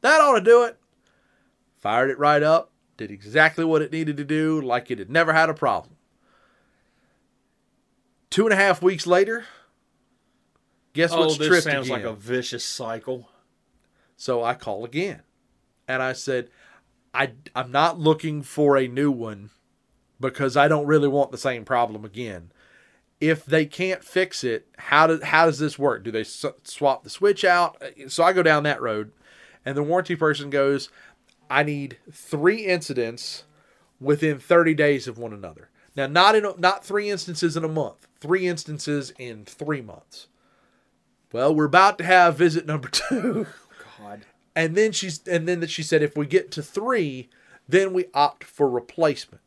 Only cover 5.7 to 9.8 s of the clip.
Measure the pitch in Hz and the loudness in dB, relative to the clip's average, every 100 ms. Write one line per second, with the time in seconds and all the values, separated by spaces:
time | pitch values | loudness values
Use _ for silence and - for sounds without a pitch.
5.7 | 95 - _ _ _ _ _ _ _ _ | -2 -6 _ _ _ _ _ _ _ _
6.7 | _ _ _ _ _ _ _ _ _ _ | _ _ _ _ _ _ _ _ _ _
7.7 | _ _ _ _ _ _ - 226 196 196 | _ _ _ _ _ _ 0 2 4 4
8.7 | 175 180 185 165 180 202 226 220 - _ | 4 0 0 0 2 2 -4 -12 -20 _
9.7 | _ | _